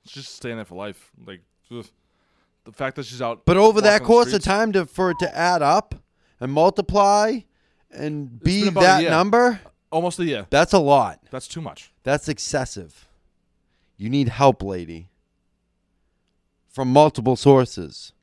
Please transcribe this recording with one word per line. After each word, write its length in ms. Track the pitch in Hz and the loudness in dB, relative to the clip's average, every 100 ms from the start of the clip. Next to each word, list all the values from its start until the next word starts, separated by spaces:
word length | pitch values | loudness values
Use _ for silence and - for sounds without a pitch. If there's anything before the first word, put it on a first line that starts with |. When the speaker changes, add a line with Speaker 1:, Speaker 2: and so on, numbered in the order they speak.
| - | -20
Speaker 1:
She's 180 | 139 | -20
just 120 | 135 - | -20 -16
staying 220 | 123 113 | -14 -14
there 80 | 101 | -14
for 100 | 90 | -14
life. 360 | 104 92 _ _ 113 | -16 -16 _ _ -20
Like, 160 | 95 _ _ _ | -20 _ _ _
ugh. 140 | 120 104 _ _ _ _ _ _ _ - | -20 -20 _ _ _ _ _ _ _ -20
The 80 | |
fact 240 | 107 135 135 | -12 -12 -10
that 80 | 120 | -16
she's 160 | 120 | -10
out 240 | 123 117 - | -10 -4 0
Speaker 2:
But 100 | 180 | 4
over 240 | 220 214 | 4 6
that 220 | 208 208 | 4 2
Speaker 1:
walking 20 | |
the 40 | 208 | 4
Speaker 2:
course 180 | 240 240 | 2 4
of 40 | 202 | -2
Speaker 1:
streets. 40 | - | -2
Speaker 2:
time 280 | 202 220 | -2 0
to, 120 | 196 165 | -2 -4
for 240 | - 185 | -4 -4
it 80 | 170 | -2
to 180 | 170 - | -6 -2
add 240 | 175 180 | -2 0
up 340 | 143 185 - - _ _ _ _ | 2 0 -2 -18 _ _ _ _
and 100 | 127 | -6
multiply 880 | 143 175 196 180 196 202 208 220 240 _ _ _ _ _ | 2 2 2 -2 2 2 2 0 -4 _ _ _ _ _
and 400 | 123 151 151 139 117 | -12 -10 -8 -12 -6
Speaker 1:
It's 80 | |
Speaker 2:
be 160 | - 190 | -2 0
Speaker 1:
been 40 | 208 | 0
about 80 | 180 | 4
a 60 | 185 | 4
Speaker 2:
that 140 | 190 | 4
Speaker 1:
year. 60 | 165 | 2
Speaker 2:
number, 520 | 160 196 233 247 208 - _ _ | 0 2 2 2 0 -14 _ _
Speaker 1:
Almost 300 | 160 175 170 | -4 -4 -4
a 60 | 170 | -4
year. 220 | 120 95 | -6 -2
Speaker 2:
that's 240 | 139 170 | 0 4
a 60 | 196 | 2
lot. 420 | 143 143 104 76 _ | 4 2 2 -8 _
Speaker 1:
That's 160 | 131 - | -16 -14
too 140 | 165 | -14
much. 320 | 143 - - _ | -14 -18 -20 _
Speaker 2:
That's 240 | - 147 - | -4 -4 -4
excessive. 800 | 139 - 143 127 - 82 _ _ _ _ _ _ _ _ _ _ _ | -10 -6 -6 -8 -12 -18 _ _ _ _ _ _ _ _ _ _ _
You 140 | 104 | -4
need 180 | 139 123 | -2 -2
help, 340 | - 139 110 | 4 2 2
lady. 460 | 98 92 82 82 87 _ _ _ _ _ _ _ _ _ _ _ _ _ _ _ _ | -6 -10 -12 -16 -18 _ _ _ _ _ _ _ _ _ _ _ _ _ _ _ _
From 240 | - 127 | -8 0
multiple 460 | 135 151 - 120 123 | 4 4 2 -2 2
sources. 720 | 143 135 123 - 80 - - _ | 4 4 2 -6 -16 -16 -20 _